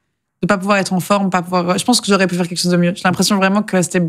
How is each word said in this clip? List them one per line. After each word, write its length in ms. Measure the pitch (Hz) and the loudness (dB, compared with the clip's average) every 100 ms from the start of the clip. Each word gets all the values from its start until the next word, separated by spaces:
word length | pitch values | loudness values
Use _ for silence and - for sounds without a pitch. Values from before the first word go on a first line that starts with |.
| _ _ _ - | _ _ _ -8
de 40 | 180 | -2
pas 100 | 202 | 0
pouvoir 220 | 190 202 | 2 0
être 160 | 185 | 0
en 60 | 185 | -2
forme, 280 | - 202 196 | 0 0 0
pas 140 | 180 | -2
pouvoir... 340 | 175 180 175 190 | -2 -2 0 -2
Je 80 | |
pense 160 | 226 233 | 0 0
que 60 | - | 2
j'aurais 200 | 196 190 | 2 2
pu 100 | 180 | 0
faire 120 | 175 | -4
quelque 100 | 170 | -2
chose 120 | 175 | 0
de 60 | 175 | 2
mieux. 160 | 175 185 | 2 0
J'ai 60 | |
l'impression 320 | 190 214 190 202 | -2 0 0 2
vraiment 260 | 190 202 | 2 0
que 200 | 208 185 | 0 -2
c'était 200 | 175 185 | 0 0